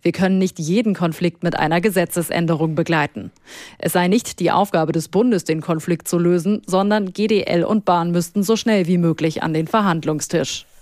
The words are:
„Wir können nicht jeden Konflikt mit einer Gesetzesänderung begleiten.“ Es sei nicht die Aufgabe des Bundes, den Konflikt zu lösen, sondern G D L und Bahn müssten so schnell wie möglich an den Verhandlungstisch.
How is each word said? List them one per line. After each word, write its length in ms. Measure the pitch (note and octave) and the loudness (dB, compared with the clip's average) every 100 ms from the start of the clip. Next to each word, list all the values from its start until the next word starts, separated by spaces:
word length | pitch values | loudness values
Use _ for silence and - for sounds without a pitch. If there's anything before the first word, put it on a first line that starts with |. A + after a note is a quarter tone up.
„Wir 100 | E3+ | -2
können 280 | E3 F#3+ F#3+ | 0 2 2
nicht 200 | F#3 - | 0 -2
jeden 340 | D#3 G3 A3 | -2 0 0
Konflikt 480 | F#3 E3+ D#3 F3 E3+ | 0 -2 0 -2 0
mit 160 | F3 - | -4 0
einer 220 | D#3 E3+ | 0 2
Gesetzesänderung 960 | F#3+ F#3 E3+ - E3 - E3 D#3+ D#3+ D#3+ | 2 0 -2 -2 -2 -2 0 0 0 0
begleiten.“ 560 | E3 E3 D3 - G2 _ - - - - | 0 0 0 -4 -12 _ -20 -20 -20 -8
Es 140 | - | -2
sei 140 | F3+ F3+ | 0 2
nicht 320 | G#3+ - - | 2 0 -2
die 100 | E3+ | 0
Aufgabe 400 | - G3+ F3 D#3 | 2 2 0 0
des 160 | E3 D#3 | -2 0
Bundes, 360 | F#3+ B3 G3+ | 0 2 2
den 180 | - D#3+ | 0 -4
Konflikt 460 | D3+ D#3+ E3 E3 - | -2 -4 -2 -4 -2
zu 100 | F3 | 0
lösen, 460 | E3+ F3 E3+ G#3+ - | 2 2 0 -2 0
sondern 480 | F#3 G3 G#3+ F#3+ | 0 2 0 -2
G 140 | F3+ G#3+ | -2 0
D 160 | G#3 | 2
L 200 | - F3 | 2 0
und 220 | E3 G#3+ G3 | 2 0 2
Bahn 260 | F3 E3+ | 2 2
müssten 300 | E3+ E3+ G#3 | 0 -2 -2
so 140 | G3 A3+ | 0 0
schnell 320 | - G#3+ E3+ | 2 0 2
wie 100 | F3+ | 2
möglich 460 | E3+ D#3+ D#3+ D#3 | 2 2 -2 -2
an 100 | D#3+ | -2
den 140 | D#3 D#3+ | -2 0
Verhandlungstisch. 1000 | A3 G3+ E3 D#3 D3+ - E3 C3+ - - - | 0 2 0 -2 -4 -2 -2 -2 -6 -12 -20